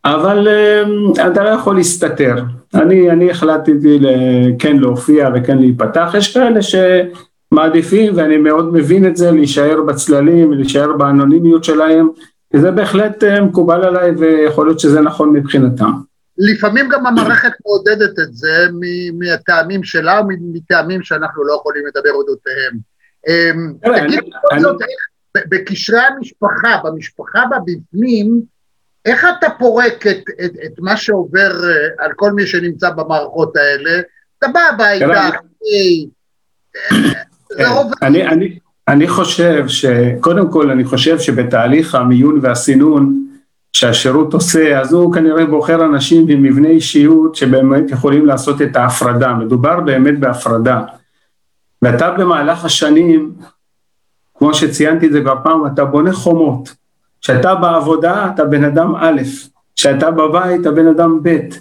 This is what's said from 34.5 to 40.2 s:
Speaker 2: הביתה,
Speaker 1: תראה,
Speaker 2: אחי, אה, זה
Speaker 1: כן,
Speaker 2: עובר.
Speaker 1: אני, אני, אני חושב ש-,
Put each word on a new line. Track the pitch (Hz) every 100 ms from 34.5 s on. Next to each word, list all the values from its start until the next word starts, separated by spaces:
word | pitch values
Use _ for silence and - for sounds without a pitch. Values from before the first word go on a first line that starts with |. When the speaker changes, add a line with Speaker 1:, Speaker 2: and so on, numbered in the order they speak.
| 311
Speaker 2:
הביתה, | 330 226 208 202 147
Speaker 1:
תראה, | 196 190
Speaker 2:
אחי, | - _ _ 214 202 190 170 143 _ _ _ _ _ _ - -
אה, | - - - - _ _
זה | 403
Speaker 1:
כן, |
Speaker 2:
עובר. | - 247 240 247
Speaker 1:
אני, | 135 143 -
אני, | 165 196 175 _ _ -
אני | 143 165
חושב | - - - 170 151 131
ש-, | - 139 120 123 123